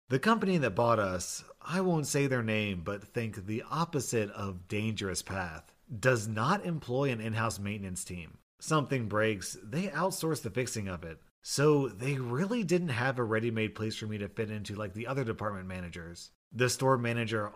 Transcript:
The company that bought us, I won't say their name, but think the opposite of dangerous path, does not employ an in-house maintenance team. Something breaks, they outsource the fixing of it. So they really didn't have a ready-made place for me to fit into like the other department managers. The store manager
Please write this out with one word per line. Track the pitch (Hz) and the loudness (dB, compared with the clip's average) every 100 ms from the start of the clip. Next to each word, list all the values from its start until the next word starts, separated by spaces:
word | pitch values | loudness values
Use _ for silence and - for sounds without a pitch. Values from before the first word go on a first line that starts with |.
| _ | _
The | - | 2
company | 220 226 196 180 | 4 4 4 4
that | 123 | 4
bought | 90 117 110 | 4 6 6
us, | 98 92 - - - - | 4 0 -4 -8 -12 -16
I | - 175 | -4 0
won't | 185 165 139 | 2 2 2
say | 143 139 | 2 2
their | 127 | 2
name, | 110 107 104 92 | 2 2 2 0
but | 80 101 | -4 -6
think | - 120 113 98 95 | -6 -4 -4 -6 -4
the | 110 - | -4 -2
opposite | 143 170 147 - 117 104 | -2 0 0 2 2 0
of | 104 101 90 90 | -2 -6 -6 -4
dangerous | 104 110 104 98 90 | -2 0 -2 -2 -4
path, | - 95 87 80 - _ - 113 | -4 -4 -4 -8 -16 _ -12 0
does | 131 120 107 | 4 4 2
not | 107 123 202 185 | 0 2 2 0
employ | 160 - 127 139 | -4 -2 0 0
an | 117 | 0
in-house | 113 110 113 98 | -2 0 -2 -2
maintenance | 101 107 98 92 | -4 -4 -6 -6
team. | - 90 80 - _ _ | -8 -10 -10 -16 _ _
Something | - 156 127 135 110 | 0 0 2 -2 0
breaks, | 107 110 101 - - | 2 2 2 -6 -10
they | 104 143 196 | -6 -4 -2
outsource | - 190 190 160 151 | 0 0 0 -2 -2
the | 113 | -2
fixing | 123 120 113 98 | -2 -2 -2 -4
of | 87 | -6
it. | 82 80 - _ | -8 -12 -18 _
So | - - 151 147 131 | -4 4 6 6 4
they | 95 127 135 | -2 -4 -2
really | 123 123 190 240 | -2 0 0 0
didn't | 170 175 175 | 2 2 2
have | 113 127 127 | 0 0 2
a | |
ready-made | 113 110 117 110 107 | 2 2 2 0 -2
place | 104 110 107 | -2 -4 -4
for | 107 | -6
me | 107 | -4
to | 101 | -4
fit | - 107 | -4 -4
into | 107 98 101 | -4 -6 -6
like | 104 | -6
the | 101 117 | -6 -4
other | 135 | -2
department | 117 95 104 98 92 | -2 -2 -2 -4 -6
managers. | 92 87 85 85 85 - _ _ | -6 -8 -8 -12 -14 -18 _ _
The | 113 123 | 2 2
store | - 131 131 | 4 4 4
manager | 120 117 110 110 104 | 2 0 0 0 -2